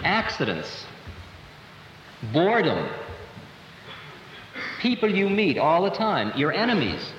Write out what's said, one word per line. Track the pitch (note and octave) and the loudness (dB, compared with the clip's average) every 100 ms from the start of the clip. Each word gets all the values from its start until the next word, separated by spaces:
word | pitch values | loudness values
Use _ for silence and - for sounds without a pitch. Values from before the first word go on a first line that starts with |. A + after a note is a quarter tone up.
accidents, | E3 G#3+ - - A#2 E2 - - - - - - - - - - - - - - - - A2 | 0 0 0 -2 -2 -2 -6 -10 -14 -16 -16 -16 -16 -18 -20 -20 -20 -20 -20 -20 -20 -12 0
boredom, | D3 F#3+ A#3 E3 G2+ - - - - - - - - - - - - - - - - - - - - | 4 4 4 2 0 -2 -8 -12 -14 -14 -18 -18 -20 -20 -20 -18 -18 -18 -20 -18 -18 -16 -12 -10 -2
people | A#3+ A#3+ G#3+ | 0 2 4
you | F#3+ G3 | 4 4
meet | G3+ G3 G#2+ | 4 4 4
all | C#3+ E3+ | 4 4
the | G3 | 4
time, | - A3 D#3+ G#2+ B2+ | 2 0 2 0 0
your | D3 | 0
enemies, | D3+ A#3+ G#3+ G#2+ - - | 2 2 2 2 -2 -6